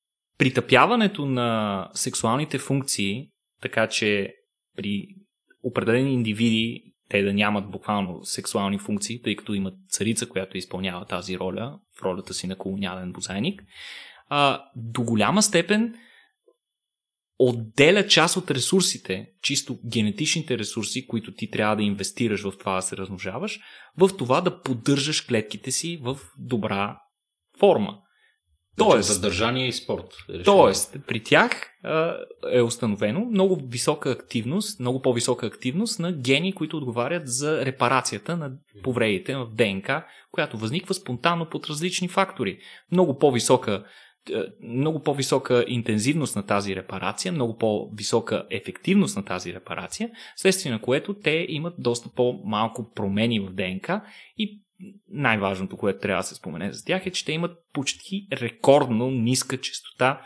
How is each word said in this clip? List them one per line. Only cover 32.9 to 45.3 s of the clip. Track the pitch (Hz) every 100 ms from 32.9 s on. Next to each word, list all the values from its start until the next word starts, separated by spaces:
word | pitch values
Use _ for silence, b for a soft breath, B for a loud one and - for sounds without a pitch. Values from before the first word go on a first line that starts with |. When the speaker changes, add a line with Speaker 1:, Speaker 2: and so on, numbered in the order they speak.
| 98 107 139 240
Speaker 1:
много | 202 190 180 131
висока | 117 - 151 147
активност, | 120 - 120 110 180 208 -
много | 123 131
по-висока | 131 120 123 123 110
активност | - 131 156 226 -
на | 170
гени, | 165 123 139 185
които | 190 156 160
отговарят | 131 117 123 175 139
за | 123 147 151 131
репарацията | 131 120 131 - 104 - 170
на | 143 131 _ 101
повредите | 110 120 113 98 - 135
в | 117
Д | 107 107
Н | 95
К, | 98 143 - B B
която | - 151 110
възниква | 110 156 -
спонтанно | 190 - 123 170 170 165
под | - -
различни | 151 175 180 180
фактори. | 202 190 - 104 - B B B
Много | 175 175 131
по-висока, | 151 120 - 127 - 98 B B B B -
е, | - - -
много | 113 120 151 160
по-висока | 156 139 131